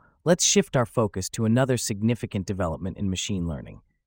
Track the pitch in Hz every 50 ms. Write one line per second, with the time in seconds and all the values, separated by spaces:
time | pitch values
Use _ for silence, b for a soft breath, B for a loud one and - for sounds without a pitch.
0 | b b b b b 156 175 - - - - 196 - - - 131 117 - - 123
1 | 110 101 - 95 92 - - 120 113 110 113 131 135 131 127 113 - - 107 98
2 | 107 117 120 - 123 - - 101 85 - 98 92 90 82 80 78 87 92 - -
3 | 101 95 92 - - - 101 90 85 82 73 67 - - - - _ _ _ _
4 | _